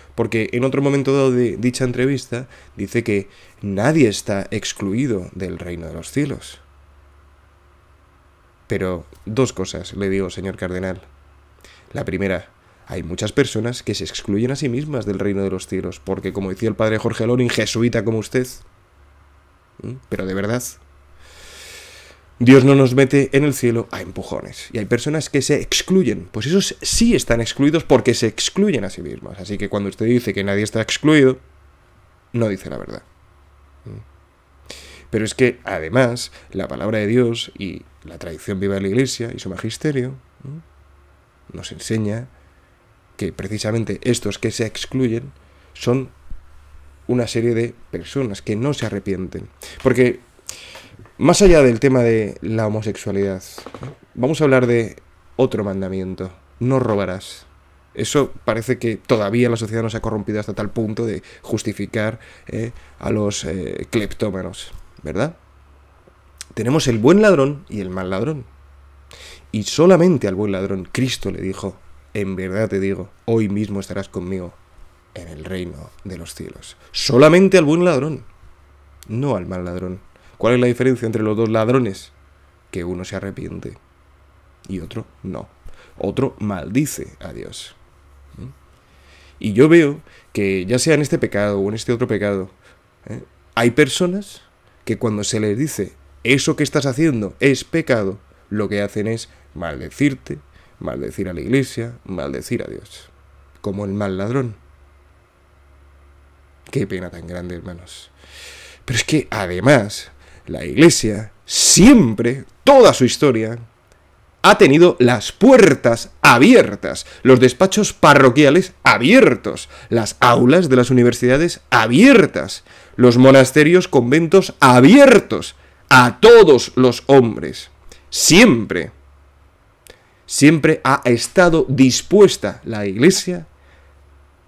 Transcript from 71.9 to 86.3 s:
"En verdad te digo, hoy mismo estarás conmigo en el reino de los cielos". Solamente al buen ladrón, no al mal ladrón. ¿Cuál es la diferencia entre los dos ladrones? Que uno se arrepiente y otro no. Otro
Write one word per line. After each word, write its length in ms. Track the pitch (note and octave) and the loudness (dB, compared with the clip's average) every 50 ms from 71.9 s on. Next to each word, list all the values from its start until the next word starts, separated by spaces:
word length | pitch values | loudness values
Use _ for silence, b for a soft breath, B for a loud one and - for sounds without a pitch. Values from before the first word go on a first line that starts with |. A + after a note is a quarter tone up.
| - - - _ - | -20 -20 -20 _ -8
"En 240 | G#2+ G2+ F#2+ F#2+ F2+ | -8 -8 -6 -8 -8
verdad 320 | F#2+ F#2 F#2 G#2+ A2 G2+ | -8 -8 -6 -4 -4 -4
te 100 | G2 G2 | -4 -4
digo, 300 | F#2+ G2 G2 F#2 F2+ F#2 _ _ - | -4 -4 -6 -6 -10 -16 _ _ -6
hoy 240 | - A#2 A2+ A2 G2 | -4 -2 -2 -2 -2
mismo 320 | G2 G#2 G#2+ G2+ G2+ G2 | -4 -6 -6 -6 -8 -10
estarás 260 | F#2+ - F#2 G2 G2 - | -10 -10 -10 -12 -12 -10
conmigo 460 | - G2+ F2 F2+ F#2+ F#2 F2 F2 - - _ _ _ - - - _ _ _ _ - | -12 -12 -10 -10 -10 -10 -10 -14 -18 -20 _ _ _ -20 -20 -20 _ _ _ _ -20
en 120 | - E2+ E2+ | -20 -20 -20
el 160 | D#2+ D2 D#2 | -18 -18 -16
reino 460 | E2+ F#2+ F#2 F2+ F2 - C#2+ D#2+ - - - - | -12 -10 -10 -10 -12 -14 -16 -20 -20 -20 -20 -18
de 120 | F#2+ F#2 D#2+ | -16 -16 -16
los 160 | E2+ - - | -16 -18 -16
cielos". 440 | - - - - - - - - b b b b | -16 -16 -16 -18 -20 -20 -20 -20 b b b b
Solamente 640 | - - - B2 B2 D3 D#3 E3 F#3 G3 F#3+ F#3+ F#3 | -8 -4 0 2 6 6 6 6 6 4 6 4 4
al 80 | D#3+ | 2
buen 180 | C#3+ D#3+ F3 F3+ | 2 2 2 2
ladrón, 400 | F3+ D#3 B2 C3+ D#3+ D#3 - - - - _ - - - _ _ _ _ _ _ _ _ - - - | 0 0 -2 -4 -6 -8 -12 -14 -18 -20 _ -20 -20 -20 _ _ _ _ _ _ _ _ -20 -16 -12
no 260 | G#2+ A#2 C#3 C#3+ A#2+ | -8 -6 -4 -4 -4
al 100 | F#2+ F2 | -6 -6
mal 200 | F#2 F#2 F2+ F2+ | -8 -10 -10 -10
ladrón. 340 | F2+ F2 F2+ F#2 F2+ F#2 F#2 - - _ b b b b b | -10 -10 -10 -10 -10 -12 -12 -16 -20 _ b b b b b
¿Cuál 140 | - A2+ B2 | 0 0 2
es 80 | B2 | 2
la 60 | B2 B2 | 2 0
diferencia 380 | A#2 - B2+ C3 B2+ A#2+ A2 | 0 0 0 0 0 -2 -4
entre 160 | A2 G#2+ A2 | -6 -4 -4
los 140 | G#2+ G#2+ G#2+ | -2 -2 -2
dos 140 | G#2+ A2+ A2 | -2 -2 -2
ladrones? 640 | A2+ A2+ A2 A2+ B2+ C3+ A#2+ G#2 F#2+ - - - _ _ _ _ _ _ _ _ _ _ _ _ | 0 -2 0 0 0 -2 -2 -4 -8 -10 -16 -20 _ _ _ _ _ _ _ _ _ _ _ _
Que 140 | - F#2 E2+ | -12 -10 -8
uno 180 | F2 F2+ F2+ F#2 | -8 -10 -10 -12
se 140 | - G2+ F#2 | -10 -10 -10
arrepiente 600 | G2 G2 F#2 - F2 E2+ E2+ F2+ - - - - _ _ _ _ _ _ _ _ _ _ _ _ _ _ _ _ _ - | -10 -10 -12 -12 -14 -14 -14 -14 -14 -16 -16 -18 _ _ _ _ _ _ _ _ _ _ _ _ _ _ _ _ _ -14
y 100 | F#2+ F2+ | -12 -12
otro 260 | E2 - - A2+ - _ _ _ | -12 -12 -14 -14 -14 _ _ _
no. 280 | - F#2+ E2+ A#1 - - _ _ - b b b b b b b | -14 -12 -12 -12 -12 -16 _ _ -20 b b b b b b b
Otro 360 | - G2 E2 - C3+ B2+ | -8 -6 -4 -2 -4 -4